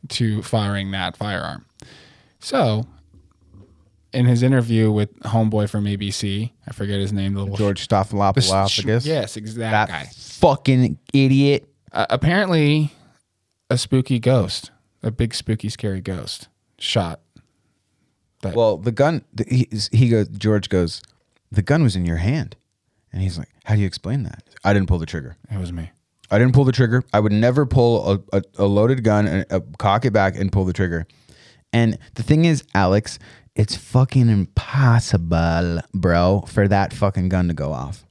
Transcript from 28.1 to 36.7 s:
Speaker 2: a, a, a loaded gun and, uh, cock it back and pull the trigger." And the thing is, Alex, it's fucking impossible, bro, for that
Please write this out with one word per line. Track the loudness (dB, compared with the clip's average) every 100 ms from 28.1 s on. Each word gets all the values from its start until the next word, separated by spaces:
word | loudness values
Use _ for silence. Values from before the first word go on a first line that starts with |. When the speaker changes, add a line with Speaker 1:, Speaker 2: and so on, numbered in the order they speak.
| -2 0
Speaker 2:
a, | -4
a, | -4 -2
a | 0
loaded | 4 2 2
gun | 2 2 2
and, | 0 -2
uh, | -4 -4 -4
cock | 0 2 2
it |
back | 2 2 0
and | -2
pull | 0 -2
the |
trigger." | 0 -2 -2 -6 _ _ -20 -20 _ _
And | 0 2 0 -10 -10
the |
thing | 2 4 4
is, | 2 -2
Alex, | 0 2 2 0 -14 -20 -20 _ -2
it's | -2 -2
fucking | -2 0 2 4 4
impossible, | 2 0 -4 -4 2 4 4 2 -2 0 0 2 0 -2 -4 -6
bro, | -2 0 2 4 2 0
for | 0
that | 2